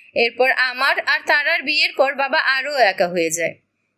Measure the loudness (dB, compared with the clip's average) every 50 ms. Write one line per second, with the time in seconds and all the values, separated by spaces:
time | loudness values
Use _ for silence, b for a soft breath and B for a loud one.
0 | b b b 0 0 0 0 2 2 2 2 0 -2 -2 -2 0 0 0 0 0
1 | 0 -2 -2 0 0 0 0 2 2 0 -2 -2 -2 -2 0 0 0 0 0 0
2 | 0 0 0 -2 -2 0 0 0 0 0 0 -2 -2 -2 0 2 2 2 2 2
3 | -2 0 0 -2 -2 -2 -2 -4 -4 -6 -6 -10 _ _ _ _ _ _ _